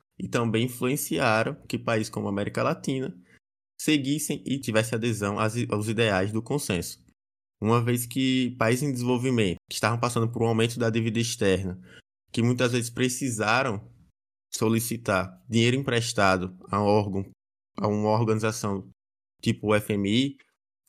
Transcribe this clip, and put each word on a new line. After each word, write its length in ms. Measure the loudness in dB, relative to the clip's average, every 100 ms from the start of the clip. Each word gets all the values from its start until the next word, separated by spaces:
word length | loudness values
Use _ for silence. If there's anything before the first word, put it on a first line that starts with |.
| _ -12
e 100 | -4
também 360 | 0 2 2
influenciaram 920 | 0 -2 -2 -2 -2 0 2 2 0 -4 -8
que 100 | -6
países 300 | -2 -2 -2
como 180 | -4 -4
a 40 |
América 320 | -4 -4 -2
Latina 520 | -2 -2 -4 -4 -6 -10 -20 _ _ _ _ -6
seguissem 600 | 2 2 2 -2 -2 -6 -4
e 120 | -4
tivessem 380 | 0 0 2 0
adesão 420 | 0 0 -2 0
às 180 | 0 -2
i-, 120 | -2
aos 180 | -2 0
ideais 440 | 0 2 2 0
do 100 | -2
consenso. 600 | -2 -4 -2 -2 -4 -10 _ _ _ _ _ _
Uma 220 | 2 2
vez 240 | 2 0 -2
que 500 | -2 0 2 0 0
países 240 | 2 2
em 100 | 0
desenvolvimento, 640 | -2 0 0 2 2 2 0 -6
que 60 |
estavam 240 | -2 0 0
passando 300 | 0 0 0
por 140 | 0
um 40 | 2
aumento 320 | 2 2 2
da 120 | 0
dívida 300 | 0 0 -2
externa, 580 | -2 0 2 2 0 -8 -14 -20 _ _ _
que 100 | 0
muitas 300 | 2 2 2
vezes 180 | 0 -2
precisaram 920 | -2 -2 -2 -4 -2 0 2 0 -4 -8 -20 _ _ _ _ _
solicitar 880 | -2 0 2 0 -4 0 0 -2 -8 -2
dinheiro 280 | 2 2 2
emprestado 800 | 0 -2 -2 2 4 4 0 -8 -4
a 100 | 0
um 40 |
órgão, 400 | 4 4 2 -4 -6 -12 _ _ _ -4
a 100 | -2
uma 240 | 0 2
organização 800 | 2 2 0 0 -2 -4 -6 -8 -18 _ _ _ _
tipo 280 | -2 -2 2
o 60 |
F 180 | 2 2
M 160 | -2 2
I, 280 | 2 0 -4 _ _ _ _